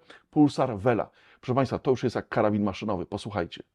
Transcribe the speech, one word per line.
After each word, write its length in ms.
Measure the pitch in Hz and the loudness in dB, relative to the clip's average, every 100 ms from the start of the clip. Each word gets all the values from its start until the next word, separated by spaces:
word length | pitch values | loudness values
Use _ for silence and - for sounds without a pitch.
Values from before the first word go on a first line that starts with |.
| - - _ | -4 -20 _
pulsar 480 | 156 147 - 131 104 | 4 4 4 -2 0
Vela. 320 | 113 113 - _ _ _ | 0 0 -2 _ _ _
Proszę 140 | - | -4
państwa, 240 | 123 131 90 | -2 0 -2
to 120 | - | 0
już 120 | 123 | 0
jest 140 | 123 110 | 0 -4
jak 120 | - | -4
karabin 360 | - 107 104 | 0 2 2
maszynowy, 420 | 101 92 110 92 80 | 0 -4 -6 -6 -6
posłuchajcie. 560 | 101 117 101 85 - - | -10 -6 -6 -6 -10 -20